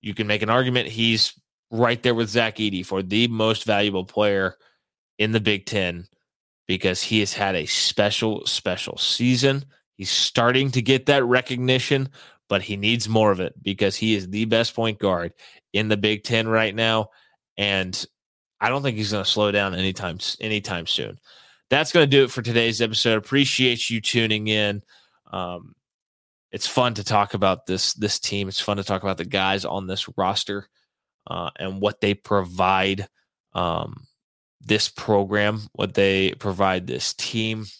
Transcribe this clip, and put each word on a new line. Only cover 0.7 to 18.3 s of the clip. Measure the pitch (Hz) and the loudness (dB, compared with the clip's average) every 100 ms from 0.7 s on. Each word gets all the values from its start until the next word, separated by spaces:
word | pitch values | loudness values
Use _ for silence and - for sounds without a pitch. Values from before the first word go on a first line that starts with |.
| 127 90 | 0 -2
he's | 110 117 113 - - _ _ _ | 0 2 2 0 -4 _ _ _
right | 113 120 120 | 0 2 2
there | 123 | 0
with | 117 113 | 2 2
Zach | 113 113 110 | 2 0 0
Edey | 107 95 87 | -2 -2 -4
for | 95 | -6
the | 95 107 120 | -2 2 2
most | 113 110 110 | 2 2 2
valuable | 117 101 104 95 92 | 0 0 2 0 -4
player | - 104 98 95 - _ _ _ _ _ _ | 0 2 2 0 -4 _ _ _ _ _ _
in | 110 | 0
the | 110 | 2
Big | 107 104 - | 2 0 -2
Ten, | 107 92 87 87 _ _ _ _ _ - | -2 -2 -4 -14 _ _ _ _ _ -6
because | 95 98 90 | -2 -2 -2
he | - 113 | 0 0
has | 101 | 0
had | - 101 92 | -2 -2 -2
a | 76 | -2
special, | - - - 104 - 113 107 - | -2 -2 2 0 2 -2 -2 -4
special | - - 92 - - | -4 -4 -6 -8 -4
season. | - - 123 123 139 139 139 _ _ _ | -2 0 2 4 2 0 -6 _ _ _
He's | 95 | -4
starting | - - - 117 127 135 | -2 0 2 4 4 2
to | 127 | 0
get | 110 135 135 | 4 2 6
that | 143 120 | 4 6
recognition, | 127 - 123 127 131 - 139 135 - - _ _ | 2 2 -4 2 2 2 0 0 -8 -20 _ _
but | 98 | -2
he | 92 101 | -2 -2
needs | 104 120 110 | 0 0 2
more | 110 107 | 4 4
of | 92 | 2
it, | 90 - | -2 -6
because | 98 98 101 - | -8 0 0 0
he | 110 107 | 0 0
is | 92 | -2
the | 104 113 | -4 0
best | 113 113 - | 2 0 -2
point | 113 104 | -4 0
guard | 101 90 85 _ - - _ | -2 0 -4 _ -20 -20 _
in | 101 107 | -2 0
the | 104 | 2
Big | 107 107 | 2 0
Ten | - 117 113 | -2 -2 2
right | 110 110 | 0 0
now. | 101 113 113 107 _ _ _ _ - | 0 0 0 -2 _ _ _ _ -4
And | 101 98 92 92 - _ _ | 0 0 -2 -6 -10 _ _